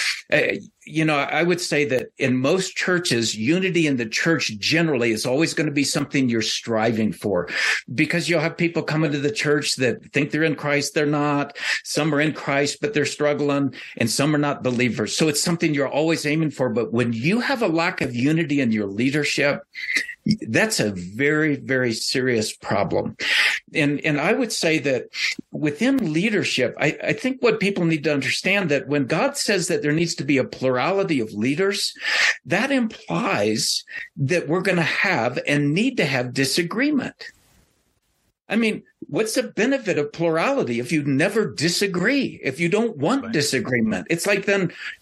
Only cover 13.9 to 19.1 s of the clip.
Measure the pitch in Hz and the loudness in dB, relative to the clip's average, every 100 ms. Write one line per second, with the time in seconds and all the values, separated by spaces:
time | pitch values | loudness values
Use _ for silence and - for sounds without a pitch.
13.9 | - 117 - 143 147 147 135 127 120 123 | -2 -2 2 2 2 0 0 -2 2 0
14.9 | 110 104 - 160 151 175 170 165 143 131 | 0 -2 0 2 2 0 0 2 2 0
15.9 | 135 160 160 147 156 156 - 127 113 113 | 0 2 0 0 0 0 0 0 0 0
16.9 | 113 120 113 143 226 247 262 214 160 170 | 0 0 2 2 2 0 0 2 2 0
17.9 | - 139 120 135 160 160 143 123 107 101 | 0 -4 0 2 2 2 0 2 2 0
18.9 | 101 131 | 0 0